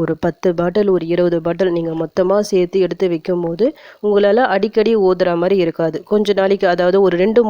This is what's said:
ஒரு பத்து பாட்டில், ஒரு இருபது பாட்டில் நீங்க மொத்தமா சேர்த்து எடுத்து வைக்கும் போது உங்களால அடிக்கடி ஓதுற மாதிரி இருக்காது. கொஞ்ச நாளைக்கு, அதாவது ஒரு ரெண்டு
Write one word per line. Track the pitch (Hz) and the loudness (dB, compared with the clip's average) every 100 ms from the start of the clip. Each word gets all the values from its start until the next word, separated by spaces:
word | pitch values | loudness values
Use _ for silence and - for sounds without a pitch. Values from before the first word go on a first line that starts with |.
ஒரு | 160 160 | -4 -2
பத்து | 175 - 190 170 | -4 -2 -2 0
பாட்டில், | 175 180 202 | -2 0 0
ஒரு | 180 160 | 0 0
இருபது | 170 175 170 165 | 0 0 0 -4
பாட்டில் | 170 190 170 | -2 -2 -2
நீங்க | 165 160 | -4 -6
மொத்தமா | 165 - 185 202 214 | -4 -2 0 0 0
சேர்த்து | 190 180 196 180 | 0 0 0 -2
எடுத்து | 175 185 | 0 -2
வைக்கும் | 165 170 175 170 | -2 -4 -4 -4
போது | 170 247 - - - 208 | -2 -2 -2 -16 -6 0
உங்களால | 202 202 214 262 | 2 2 2 2
அடிக்கடி | 190 214 226 208 226 190 | 0 0 0 2 2 2
ஓதுற | 180 180 170 | 0 -2 -2
மாதிரி | 175 196 170 | 0 0 0
இருக்காது. | - 160 156 - | -2 -4 -4 -2
கொஞ்ச | 208 208 196 | -2 0 0
நாளைக்கு, | 190 202 190 175 | 0 0 0 2
அதாவது | 180 196 190 | 2 4 2
ஒரு | 170 | 2
ரெண்டு | 196 226 | 2 2